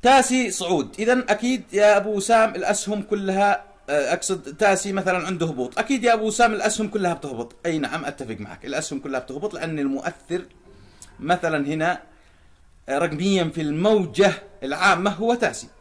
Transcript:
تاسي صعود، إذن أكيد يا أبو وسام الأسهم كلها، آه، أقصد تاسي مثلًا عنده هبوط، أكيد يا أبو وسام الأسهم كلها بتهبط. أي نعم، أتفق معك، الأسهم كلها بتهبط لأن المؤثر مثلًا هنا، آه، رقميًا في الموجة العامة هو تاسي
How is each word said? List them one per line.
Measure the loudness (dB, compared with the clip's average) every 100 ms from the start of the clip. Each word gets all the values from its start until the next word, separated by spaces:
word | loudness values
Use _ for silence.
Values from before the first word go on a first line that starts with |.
تاسي | 8 6 6 2 0
صعود، | -2 0 0 0 -2
إذن | 2 2 2
أكيد | -2 0 -2 -2
يا | 4 6 6
أبو | 2 -4
وسام | 2 4 4 0
الأسهم | -2 -2 -2 -6
كلها، | -4 -4 -2 2 2 2 -4 -20 -2
آه، | 0 0
أقصد | -2 -2 -6 -8 0
تاسي | 2 2 0
مثلًا | -2 0 -2 -2
عنده | -4 -4
هبوط، | -4 -6 -4
أكيد | -2 0
يا | 2
أبو | 2 0
وسام | 4 2
الأسهم | 4 -2 -2 -4
كلها | -2 -2
بتهبط. | -2 -8 -10 -10 -8 -4
أي | -4
نعم، | -4 -6 -8
أتفق | -10 -10 -10
معك، | -12 -14 -8
الأسهم | -6 -6 -8
كلها | -6 -8
بتهبط | -6 -8 -8
لأن | -6 -6 -4
المؤثر | -2 -2 -6 -10 -8 -8 -8 -20 -20 -20 -20 -20 -20 -12
مثلًا | -2 0 0 -2 -2
هنا، | -2 -2 -4 -10 _ _ _ _ _ -20 _ -6
آه، | -2
رقميًا | -2 -2 0 2
في | 0 -2
الموجة | -4 0 2 2 0 2 2 2 -12 -12
العامة | -8 0 2 2 0
هو | -2 -2
تاسي | 0 -2 -4 -16 _